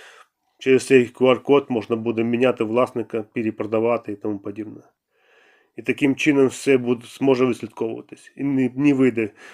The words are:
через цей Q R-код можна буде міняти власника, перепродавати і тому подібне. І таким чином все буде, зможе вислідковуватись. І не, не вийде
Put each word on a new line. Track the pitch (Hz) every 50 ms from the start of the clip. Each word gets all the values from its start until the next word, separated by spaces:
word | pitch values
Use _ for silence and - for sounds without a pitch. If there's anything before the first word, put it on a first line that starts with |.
| - - - - - _ _ _ _ _ _ -
через | - 135 131 123 -
цей | - 139 127 123
Q | 110 - -
R-код | 127 131 123 110 - - 139 143 139 -
можна | 123 110 101 - 120
буде | 113 110 117 110 110 113
міняти | 117 120 117 127 127 117 - 113
власника, | 107 110 120 127 - - 120 107 - - 113
перепродавати | 107 - - 127 110 110 107 - 107 104 113 110 113 117 120 113 - 107
і | 104
тому | - - 107 107 101
подібне. | 101 107 101 107 107 107 107 - - _ _ _ _ _ _ _ _ _ _ _ _ _ _ _ _ _ _
І | -
таким | 110 117 117 117 147 135 131
чином | - - 151 143 139 135
все | 123 - - - 139 139 127
буде, | 123 120 123 117 117
зможе | - - - 135 139 135 120 131
вислідковуватись. | 127 113 113 - 107 - - 113 113 113 117 - - - - - - _
І | 135 135
не, | 143 139 131 131 123 127
не | 131 147 147 139
вийде | 131 131 127 113 117 113 101 - - - -